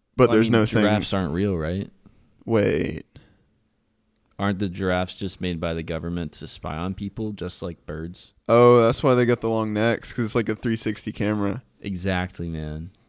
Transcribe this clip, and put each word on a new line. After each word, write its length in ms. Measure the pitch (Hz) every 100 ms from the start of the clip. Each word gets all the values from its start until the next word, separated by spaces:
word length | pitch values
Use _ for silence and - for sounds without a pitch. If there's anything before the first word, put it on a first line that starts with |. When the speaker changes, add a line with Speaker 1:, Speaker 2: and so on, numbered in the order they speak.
| _ -
Speaker 1:
But 140 | 120
Speaker 2:
Well, 20 |
I 40 | 110
Speaker 1:
there's 120 | 113
Speaker 2:
mean, 80 | 113
Speaker 1:
no 60 | 107
saying 200 | 117 107
Speaker 2:
giraffes 260 | 107 101
aren't 220 | 98 85
real, 240 | 85 101 87
right? 320 | 78 92 - _ - _ _ _ -
Speaker 1:
Wait. 580 | 113 101 92 - - - - _ _ _ _ _ _ _ _ _ _ _ -
Speaker 2:
Aren't 220 | 98 95
the 100 | 101
giraffes 460 | 92 95 90 92 -
just 260 | 98 -
made 180 | 90 85
by 140 | 85
the 80 | 82
government 500 | 80 82 85 87 78
to 140 | - 80
spy 280 | - 87 78
on 160 | 92
people, 380 | 95 101 - 110
just 280 | 104 90 -
like 200 | 92 85 -
birds? 460 | 78 85 90 - _ -
Speaker 1:
Oh, 320 | 117 123 120
that's 200 | 113 120
why 140 | 143 123
they 100 | 120
got 160 | 120
the 80 | 113
long 240 | 113 110
necks, 400 | 107 113 113 -
'cause 120 | - 110
it's 100 | 120
like 140 | 110
a 60 | 107
three 200 | 120 113
sixty 360 | 113 104 -
camera. 520 | - 104 107 101 127 _ _
Speaker 2:
Exactly, 680 | - 92 95 92 90 - 85
man. 420 | 80 78 78 90 _